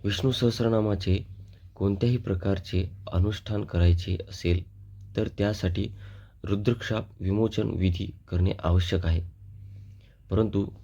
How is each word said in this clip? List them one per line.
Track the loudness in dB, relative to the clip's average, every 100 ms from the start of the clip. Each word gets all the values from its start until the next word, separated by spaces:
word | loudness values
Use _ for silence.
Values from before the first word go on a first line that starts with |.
विष्णू | -2 0 0
सहस्रनामाचे | 2 2 2 2 2 2 0 2 0 0 -16 -20 -20 -20
कोणत्याही | -2 0 2 2 0
प्रकारचे | 0 -2 0 -2 -2 -2 -2 -8 -4
अनुष्ठान | 0 0 0 -4 -4
करायचे | -2 4 6 6 2 -6 -6
असेल | -4 0 0 -2 -18 -20 -18 -8 -4
तर | -4 0
त्यासाठी | -2 0 -2 -2 -4 -8 -18 -20 -20 -12
रुद्रक्षाप | -4 0 2 0 -2 -4 -4 -6
विमोचन | 0 2 2 0 -2
विधी | 2 2 2 -4 -8 -4
करणे | 2 2 2
आवश्यक | 2 4 4 0 2
आहे, | 0 -2 -14 -20 -18 -18 -18 -20 -20 -20 -20 -2
परंतु | 0 2 0 -2 -8